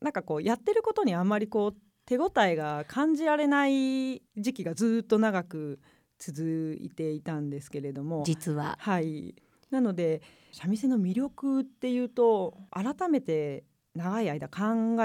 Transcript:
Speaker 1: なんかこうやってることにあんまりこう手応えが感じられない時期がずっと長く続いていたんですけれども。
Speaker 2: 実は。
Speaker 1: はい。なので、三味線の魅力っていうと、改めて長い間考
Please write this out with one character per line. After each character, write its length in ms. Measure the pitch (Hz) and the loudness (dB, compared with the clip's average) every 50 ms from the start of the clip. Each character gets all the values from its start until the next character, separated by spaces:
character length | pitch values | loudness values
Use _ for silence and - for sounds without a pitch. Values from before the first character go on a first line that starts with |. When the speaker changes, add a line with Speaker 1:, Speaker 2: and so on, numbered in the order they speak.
Speaker 1:
な 80 | - 302 | -6 -4
ん 20 | |
か 100 | 294 190 | -4 -4
こ 140 | - - 160 | -4 -2 -2
う 80 | 151 170 | -2 0
や 120 | 202 233 | 0 0
っ 40 | 247 | 0
て 140 | - 415 415 | 0 0 2
る 100 | 453 453 | 2 2
こ 100 | 453 427 | 0 2
と 100 | 440 403 | 2 2
に 120 | 240 175 | 2 2
あ 60 | 170 180 | 2 2
ん 60 | 196 | 2
ま 100 | 214 214 | 2 2
り 80 | 214 214 | 0 0
こ 260 | 226 214 202 208 202 | 0 0 0 0 -2
う 40 | - - _ _ _ _ | -6 -12 _ _ _ _
手 120 | - 247 247 | -2 0 2
応 120 | 330 381 - 269 | 2 2 2 4
え 160 | 214 185 170 | 4 4 2
が 280 | 156 156 151 147 147 151 - | 0 -2 -2 -4 -6 -6 -4
感 280 | - 247 294 311 320 | -2 0 2 2 2
じ 100 | 285 320 | 2 2
ら 120 | 311 302 294 | 2 2 4
れ 100 | 302 285 | 4 4
な 200 | 285 285 277 277 | 4 4 4 4
い 540 | 269 269 262 262 262 262 262 262 254 254 - _ - 214 | 2 2 2 0 0 -2 -2 -4 -4 -8 -10 _ -10 -6
時 160 | 202 247 262 | -4 -4 -4
期 100 | 247 - | -2 -4
が 120 | 165 165 | -4 -2
ず 240 | - 220 226 226 226 220 | 0 2 2 2 2 2
っ 40 | 226 | 2
と 100 | 226 214 | 4 4
長 260 | 220 220 196 185 175 | 4 4 2 0 -2
く 360 | 180 - 156 151 147 139 - _ _ _ _ _ _ _ - | -4 -6 -8 -8 -8 -8 -10 _ _ _ _ _ _ _ -16
続 580 | - - 143 147 160 160 160 160 160 156 156 - | -14 -10 -8 -4 -4 -2 -2 -2 -2 -4 -6 -8
い 100 | - 143 | -10 -10
て 220 | - - 160 156 | -8 -6 -4 -4
い 100 | 151 151 | -4 -4
た 180 | 151 170 160 151 | -4 -6 -4 -4
ん 100 | 147 143 | -4 -4
で 100 | 143 143 | -6 -8
す 100 | 143 - | -8 -10
け 100 | - 143 | -8 -8
れ 120 | 139 143 139 | -6 -6 -6
ど 100 | 139 139 | -6 -6
も。 200 | 156 165 156 147 | -4 -4 -2 0
Speaker 2:
実 260 | 165 156 160 - 165 | -2 -2 -2 -2 -4
は。 260 | 151 147 147 151 - - | -4 -2 -2 -4 -6 -6
Speaker 1:
は 200 | - 220 190 180 | -4 -2 0 0
い。 340 | 160 160 156 151 - - - _ _ _ _ _ _ _ | 0 -2 -4 -8 -10 -14 -16 _ _ _ _ _ _ _
な 100 | 269 262 | -2 0
の 120 | 247 214 190 | 0 0 0
で、 280 | 170 170 160 160 156 - - - _ _ _ | 0 0 0 0 -2 -4 -10 -20 _ _ _
三 200 | - - - 175 | -16 -6 -4 -2
味 60 | 208 214 | -2 0
線 140 | 233 262 | 2 2
の 80 | 254 220 | 2 4
魅 160 | 185 180 185 | 2 2 2
力 460 | 233 269 277 - - - 277 269 269 | 0 -2 -2 -4 -4 -2 0 0 0
っ 20 | 262 | 0
て 260 | 262 - _ - 254 | -2 -6 _ -4 -2
い 80 | 247 247 247 | 0 0 -2
う 60 | 240 | -2
と、 480 | - - 240 226 220 202 185 165 - - - - | 2 4 6 6 6 4 2 -2 -6 -10 -14 -10
改 400 | - 180 196 254 294 - 370 349 | -6 -4 -4 -2 -2 -2 0 2
め 120 | 302 254 | 2 2
て 420 | - - 160 156 151 147 139 147 - _ _ _ _ _ - | 2 0 0 0 0 -2 -4 -8 -10 _ _ _ _ _ -8
長 260 | 170 170 180 202 226 | -6 -4 -2 -2 0
い 80 | 226 175 | 0 0
間 200 | 143 147 143 147 | -2 -4 -6 -8
考 480 | - 180 202 214 226 226 220 226 233 226 | -6 -2 0 0 2 2 2 2 2 2